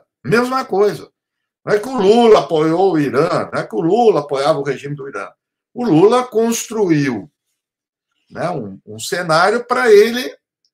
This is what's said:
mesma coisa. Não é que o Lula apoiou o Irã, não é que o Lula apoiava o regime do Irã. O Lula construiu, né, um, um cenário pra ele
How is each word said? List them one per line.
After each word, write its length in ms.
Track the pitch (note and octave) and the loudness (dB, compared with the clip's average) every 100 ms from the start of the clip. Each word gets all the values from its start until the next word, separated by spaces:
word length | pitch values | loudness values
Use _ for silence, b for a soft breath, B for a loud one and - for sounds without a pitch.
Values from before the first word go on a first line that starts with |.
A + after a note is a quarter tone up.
| _ _ | _ _
mesma 400 | - G#3+ B3 C4 | -2 -2 0 -4
coisa. 460 | - F#3+ G#3 D#3+ - _ _ _ _ _ | -4 0 0 -2 -12 _ _ _ _ _
Não 100 | - | -4
é 40 | G#3 | -4
que 100 | B3 | -2
o 80 | C4 | 0
Lula 440 | F#3+ A3+ A#3 G#3+ | 2 4 6 4
apoiou 520 | - D#3+ D#3+ E3 F#3+ | 4 0 0 2 0
o 60 | E3 | 2
Irã, 500 | C#3 A#2 E3 D3+ G2+ | 0 0 0 -2 -4
não 80 | C#3 | -8
é 60 | D#3 | -8
que 80 | |
o 60 | G#3+ | -4
Lula 400 | E3 G#3+ A#3 E3 | -2 2 2 2
apoiava 380 | - C3+ C#3+ D3+ | -2 -4 -2 -2
o 60 | |
regime 300 | C#3 B2 C#3 | -4 -8 -10
do 140 | C#3+ C3+ | -12 -12
Irã. 220 | G2+ G2 _ _ _ _ | -12 -14 _ _ _ _
O 120 | - | -8
Lula 420 | A#3+ D#3 G3 B3 B3 | 0 4 4 2 0
construiu, 1040 | G#3+ A3+ A3+ - A3 G3 D3+ C#3 - F#2 _ _ _ _ _ _ _ _ _ _ | -2 0 -2 -6 -4 0 0 0 -4 -10 _ _ _ _ _ _ _ _ _ _
né, 200 | G#2+ D#3 | -8 -8
um, 300 | E3 G#2 F#2+ | -6 -10 -16
um 140 | - G#2+ | -18 -16
cenário 680 | - F3 F3 D#3+ F#3 A#3 | -8 -8 0 2 2 0
pra 260 | A#3+ B3 B3 | -4 -2 4
ele 460 | G3+ A3+ A#3 C#4 - _ _ _ | 6 6 0 -8 -12 _ _ _